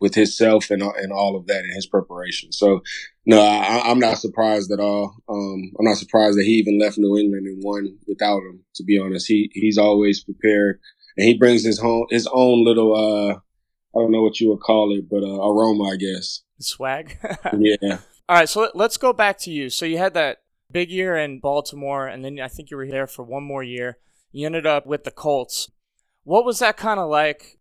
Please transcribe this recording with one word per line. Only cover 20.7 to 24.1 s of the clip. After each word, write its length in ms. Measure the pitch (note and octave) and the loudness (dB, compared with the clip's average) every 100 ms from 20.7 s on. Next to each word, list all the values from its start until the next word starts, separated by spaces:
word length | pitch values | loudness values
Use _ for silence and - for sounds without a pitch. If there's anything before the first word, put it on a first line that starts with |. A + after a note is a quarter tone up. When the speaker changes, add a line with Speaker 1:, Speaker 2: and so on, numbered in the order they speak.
Speaker 2:
big 180 | F3 F3 | -6 -6
year 280 | F#3 F#3 E3 | -4 -4 -2
in 220 | D3+ C3 | -4 -6
Baltimore, 680 | C#3+ C#3+ C#3+ C#3+ C#3 C#3 C3 | -4 -2 -4 -8 -6 -6 -6
and 160 | B2 | -10
then 160 | C3 C#3+ | -12 -12
I 80 | C3 | -12
think 240 | - D3 | -14 -16
you 60 | C#3+ | -14
were 100 | C3+ | -8
there 180 | C3+ C3+ | -8 -8
for 160 | - | -10
one 200 | A#2+ C3+ | -12 -12
more 180 | C#3+ C#3 | -10 -10
year. 360 | B2+ B2 B2 A#2+ _ | -10 -8 -10 -10 _